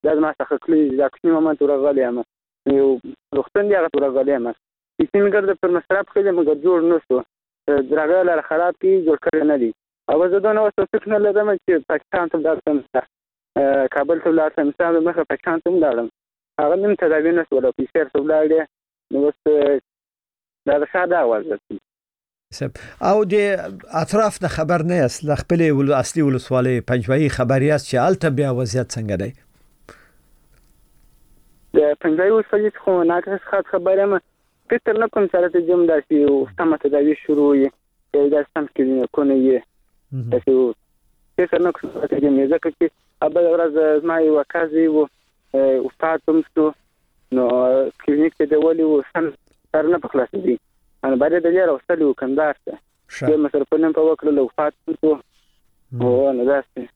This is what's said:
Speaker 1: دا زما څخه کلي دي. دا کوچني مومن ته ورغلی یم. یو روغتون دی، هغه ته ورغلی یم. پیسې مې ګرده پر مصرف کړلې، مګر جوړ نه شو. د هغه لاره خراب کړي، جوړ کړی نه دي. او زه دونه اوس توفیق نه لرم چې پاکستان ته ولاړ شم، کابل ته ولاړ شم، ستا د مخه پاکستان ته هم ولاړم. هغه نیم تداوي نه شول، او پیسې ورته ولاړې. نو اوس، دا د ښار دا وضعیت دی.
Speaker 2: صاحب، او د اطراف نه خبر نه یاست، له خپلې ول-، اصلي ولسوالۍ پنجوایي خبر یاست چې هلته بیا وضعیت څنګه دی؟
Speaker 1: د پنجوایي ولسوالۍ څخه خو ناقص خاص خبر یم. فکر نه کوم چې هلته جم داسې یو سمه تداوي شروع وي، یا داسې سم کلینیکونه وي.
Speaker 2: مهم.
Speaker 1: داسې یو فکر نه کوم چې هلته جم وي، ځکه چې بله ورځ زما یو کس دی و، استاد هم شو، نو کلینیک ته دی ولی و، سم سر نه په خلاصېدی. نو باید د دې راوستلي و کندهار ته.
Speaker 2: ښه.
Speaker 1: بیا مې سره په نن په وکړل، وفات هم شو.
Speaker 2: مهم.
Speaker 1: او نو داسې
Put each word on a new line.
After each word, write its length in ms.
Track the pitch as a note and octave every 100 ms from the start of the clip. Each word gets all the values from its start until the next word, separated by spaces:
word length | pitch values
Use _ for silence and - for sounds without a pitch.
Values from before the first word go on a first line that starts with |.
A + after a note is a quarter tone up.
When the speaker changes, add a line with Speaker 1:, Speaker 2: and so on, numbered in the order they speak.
| D3
Speaker 1:
دا 60 | D#3
زما 100 | D#3 D3
څخه 160 | C3+ C#3+
کلي 160 | - D#3 D3
دي. 80 | C3
دا 80 | C3+ -
کوچني 160 | -
مومن 260 | D#3+ D#3+ D3+
ته 60 | C#3+
ورغلی 380 | C#3 C#3+ C#3 B2
یم. 160 | A#2+ A#2 _ _ _ - C#3
یو 120 | C3+ B2+ - - _ C#3
روغتون 280 | - - G#3
دی، 60 | G3
هغه 100 | E3
ته 40 | C#3+
ورغلی 320 | C#3 C3 C3+ C#3
یم. 120 | A#2 A2+ _ _ _ _
پیسې 180 | D#3+ G3+
مې 60 | G3+ G3+
ګرده 180 | G3 F#3
پر 80 | F3+ F3
مصرف 280 | - F#3+ G3
کړلې، 200 | - G3 F3+
مګر 160 | D3+ D3 D#3+
جوړ 140 | F3+ E3
نه 60 | E3 _
شو. 100 | B2+ - _ _ _ - C#3+ C3
د 100 | D3+
هغه 200 | D3+ F3+ F3+
لاره 140 | D#3+ -
خراب 240 | D#3+ F3 F3
کړي، 120 | F#3+ F#3+ E3
جوړ 100 | D3 -
کړی 180 | D#3 D3+
نه 60 | C#3+
دي. 80 | A#2 - _ _ -
او 160 | D3+ F3+
زه 60 | G3 G#3
دونه 160 | G#3+
اوس 120 | G#3+ -
توفیق 280 | F#3+ G#3+ -
نه 40 | G#3+
لرم 260 | G#3 G3+ G#3 F#3+
چې 160 | - E3+ -
پاکستان 380 | D3+ _ F#3+ E3+
ته 80 | E3
ولاړ 200 | D3+ D#3 -
شم، 120 | D3 - C3 - _ _ _ _ - C#3 C#3 C3 D3
کابل 260 | C#3+ E3
ته 60 | E3+
ولاړ 200 | D#3+ D#3 D#3
شم، 160 | C#3+ -
ستا 160 | E3+ E3+
د 80 | E3
مخه 160 | E3+ D#3
پاکستان 260 | C#3 - E3
ته 100 | E3+
هم 40 | F#3
ولاړم. 280 | D3+ A#2 A#2 _ _ _ _ -
هغه 140 | D3+ F3+
نیم 120 | G3+ G3+
تداوي 320 | E3+ D#3 D#3+ E3+
نه 40 | E3
شول، 160 | C3 B2+
او 80 | -
پیسې 180 | C3+ E3
ورته 200 | C#3+ C#3+
ولاړې. 400 | D3 D#3 D#3 D#3+ D3+ _ _ _ _
نو 60 | C3+ D3
اوس، 120 | - - D3+ C#3+ C#3 _ _ _ _ _ _ _ _ -
دا 80 | D3
د 0 | D3
ښار 140 | F#3 F3+
دا 80 | F3 B2+
وضعیت 300 | A2 G#2 - _
دی. 80 | G2+ _ _ _ _ _ _ _ -
Speaker 2:
صاحب، 140 | C3+ - - - F3+
او 80 | G#3 G#3
د 40 | G#3 G3+ F#3+ F#3 G3 - D#3+
اطراف 400 | D#3+ G#3 G#3+ -
نه 60 | F3+ -
خبر 260 | D#3+ F3 D#3+
نه 60 | F3
یاست، 200 | B2+ - D3+
له 60 | C#3+
خپلې 260 | - E3+ E3 C#3
ول-، 200 | C#3 D3
اصلي 200 | - E3+
ولسوالۍ 540 | C#3+ C3 - C3 B2+ B2 -
پنجوایي 360 | B2+ G#2+ C3 D3+ -
خبر 320 | A#2 C3+ C#3
یاست 160 | D3 -
چې 60 | C3 C#3+
هلته 200 | F#3+ E3 C3+
بیا 100 | C#3 B2+
وضعیت 280 | B2 B2 A#2+ -
څنګه 200 | A2 F#2+
دی؟ 100 | G2+ - _ _ _ _ - - _ _ _ _ _ _ _ _ _ _ _ _ _ _ _ _ _ D#3+
Speaker 1:
د 20 | D3 D3
پنجوایي 280 | E3+ D#3 F#3+
ولسوالۍ 380 | A3 G#3 G#3 G#3+ -
څخه 80 |
خو 200 | - F#3 E3+
ناقص 340 | F3 F3+ G3 -
خاص 120 | G3 F3+ F#3+
خبر 280 | F3 F#3+ G3+
یم. 140 | F#3+ _ _ _ _ _
فکر 220 | A#3 - G#3+
نه 60 | A3+
کوم 180 | - F#3+
چې 80 | F3+
هلته 200 | F3 F3+ E3
جم 140 | F3 E3+
داسې 220 | D#3 -
یو 240 | D#3 C#3+ C#3 C3 -
سمه 200 | E3+ D3+ C#3+
تداوي 300 | C#3+ D3 D3+
شروع 260 | - D3 C#3+
وي، 180 | C#3 C3+
یا 640 | _ _ _ _ C#3+ C#3+ D3
داسې 120 | C#3+
سم 120 | - D3 -
کلینیکونه 560 | C3 C3 A#2+ - C#3
وي. 260 | C3+ C3 B2+ - _ _ _ _
Speaker 2:
مهم. 180 | C3 A#2
Speaker 1:
داسې 180 | B2 - C3
یو 180 | B2 A2 _ _ _ _ _ -
فکر 220 | F3+ E3+ F3
نه 60 | -
کوم 140 | -
چې 60 | -
هلته 160 | D3 D3
جم 160 | C#3+ C3+
وي، 80 | C3+
ځکه 140 | D#3+ E3 -
چې 80 | E3 _ _ _ D#3 D#3+
بله 140 | F3
ورځ 480 | E3+ E3 D3+ D#3 D3+
زما 160 | E3 E3 D#3+
یو 180 | D3+ C#3 E3+
کس 120 | E3 D#3
دی 100 | D#3+
و، 180 | D3+ D3 _ _ _ _ C3+ C3+ C3 B2+
استاد 320 | _ D#3+ D#3+ -
هم 120 | D#3+ D3+
شو، 200 | - D#3 D3+ _ _ _ _ _ B2+
نو 80 | B2 B2+ B2+ C3 C3+ - -
کلینیک 320 | D3 D#3+ _
ته 60 | D3
دی 80 | D3+
ولی 240 | D#3 E3 D#3+
و، 140 | D3 C3
سم 180 | E3 D#3+ - _ _ _
سر 200 | D#3 D#3
نه 80 | F3 C#3
په 80 | -
خلاصېدی. 400 | A#2+ G3 F#3 A#2+ _ _ _ _ C3+
نو 100 | C3
باید 120 | D3 E3+
د 120 | E3+ F3+
دې 80 | F3+
راوستلي 360 | C3+ - E3+ D3+
و 80 | B2+
کندهار 340 | C3 C3+ D3+ C#3 -
ته. 80 | -
Speaker 2:
ښه. 500 | _ _ _ - C#3
Speaker 1:
بیا 100 | D#3
مې 140 | C#3+
سره 140 | D3 C#3
په 60 | D#3
نن 100 | D#3+ D#3
په 60 | D#3+
وکړل، 320 | D#3 D3+ C#3+
وفات 340 | B2+ - D3 _ -
هم 80 | D#3+
شو. 120 | D#3 D3
Speaker 2:
مهم. 920 | - _ _ _ _ _ _ B2 B2
Speaker 1:
او 240 | B2 C#3 B2+
نو 80 | B2
داسې 280 | C#3 C3 - A#2+